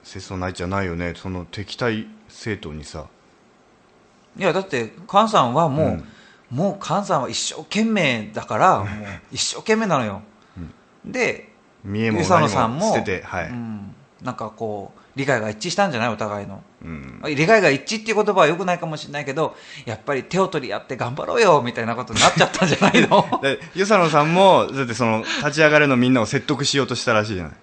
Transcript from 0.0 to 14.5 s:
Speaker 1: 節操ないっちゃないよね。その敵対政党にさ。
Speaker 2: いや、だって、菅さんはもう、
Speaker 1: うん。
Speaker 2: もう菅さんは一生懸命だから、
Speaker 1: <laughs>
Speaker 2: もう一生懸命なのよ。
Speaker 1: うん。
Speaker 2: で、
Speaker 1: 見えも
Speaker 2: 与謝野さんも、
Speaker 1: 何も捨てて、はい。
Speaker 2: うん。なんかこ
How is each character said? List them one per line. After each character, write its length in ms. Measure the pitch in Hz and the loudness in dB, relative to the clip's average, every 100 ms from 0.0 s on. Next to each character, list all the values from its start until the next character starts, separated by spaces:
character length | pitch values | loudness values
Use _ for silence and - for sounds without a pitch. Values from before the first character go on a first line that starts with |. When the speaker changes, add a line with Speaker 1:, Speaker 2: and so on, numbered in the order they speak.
Speaker 1:
節 240 | - 98 - | -16 -16 -10
操 100 | 95 | -6
な 100 | 92 | -6
い 40 | |
っ 20 | |
ち 100 | 92 | -6
ゃ 40 | 90 | -4
な 160 | 98 | -2
い 20 | 95 | -2
よ 100 | 85 | -4
ね。 180 | 87 85 | -6 -6
そ 140 | 95 | -10
の 160 | 92 85 | -10 -10
敵 300 | - 98 - | -12 -12 -4
対 320 | 123 110 110 - - | -2 -2 -8 -18 -20
政 420 | - 120 98 82 | -12 -8 -8 -8
党 60 | 76 | -12
に 80 | |
さ。 220 | 73 82 - _ _ _ _ _ _ _ _ _ _ _ _ - | -12 -14 -16 _ _ _ _ _ _ _ _ _ _ _ _ -2
Speaker 2:
い 40 | |
や、 100 | 185 | 0
だ 100 | 180 | 0
っ 60 | 190 | -2
て、 260 | 131 110 - - | -4 -4 -10 0
菅 180 | 196 220 | 2 4
さ 140 | 208 | 4
ん 120 | 127 | 4
は 160 | 131 165 | 2 2
も 140 | 139 | 2
う、 40 | 143 | 0
Speaker 1:
う 20 | |
ん。 160 | 85 71 - - _ _ | -2 -8 -20 -20 _ _
Speaker 2:
も 260 | 120 196 202 | -2 -2 -4
う 60 | - | -2
菅 180 | 175 | -2
さ 140 | 185 143 | 0 -2
ん 40 | |
は 60 | 120 | -2
一 260 | - - - | -6 -6 -10
生 80 | |
懸 220 | 160 202 220 | -6 -2 0
命 440 | 208 147 117 104 | 2 2 0 -4
だ 100 | 117 | -10
か 140 | - 110 | -4 2
ら、 220 | 175 151 | 4 4
Speaker 1:
<laughs> 20 | |
Speaker 2:
も 20 | 101 | -2
う 20 | 104 104 92 _ | -8 -12 -14 _
一 100 | - | -6
生 140 | - 123 | -6 -6
懸 180 | - 220 | -2 0
命 120 | 220 | 2
な 100 | 147 | 0
の 80 | 110 | -2
よ。 160 | 101 107 _ _ 92 80 - _ _ 180 | -8 -14 _ _ -16 -16 -18 _ _ -10
Speaker 1:
う 20 | |
ん。 40 | |
Speaker 2:
で、 400 | 240 196 104 - _ _ _ | -4 -4 -4 -14 _ _ _
Speaker 1:
見 200 | 98 104 | -8 -2
え 80 | 113 | 0
も 80 | 107 | 0
Speaker 2:
与 60 | 151 | 2
謝 140 | 175 | 4
野 100 | 147 | 4
さ 160 | 131 113 | 2 0
ん 100 | 135 | 0
も、 20 | |
Speaker 1:
何 100 | 220 | 0
も 60 | 143 | 0
捨 60 | |
て 160 | 104 92 | -2 -6
て、 40 | - | -6
は 180 | 95 | -8
い。 60 | 82 | -6
Speaker 2:
う 40 | |
ん。 420 | 120 117 107 98 - _ _ | -8 -8 -10 -12 -18 _ _
な 100 | 127 | -10
ん 20 | 117 | -8
か 140 | |
こ 420 | 110 | -12